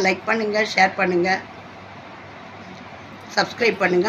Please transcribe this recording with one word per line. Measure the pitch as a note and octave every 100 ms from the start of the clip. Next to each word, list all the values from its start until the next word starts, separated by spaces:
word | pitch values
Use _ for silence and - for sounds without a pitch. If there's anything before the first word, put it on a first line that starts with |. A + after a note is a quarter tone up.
லைக் | F#3+ F#3 G#3+
பண்ணுங்க, | A3+ G#3+ G#3 G#3+
ஷேர் | - F#3+ G3
பண்ணுங்க, | F#3 F3 F#3 F#3+ - - - - - - - - - - - - - - - - - - -
சப்ஸ்கிரைப் | G#3+ F#3 - A#3 G3+
பண்ணுங்க, | F3+ F3+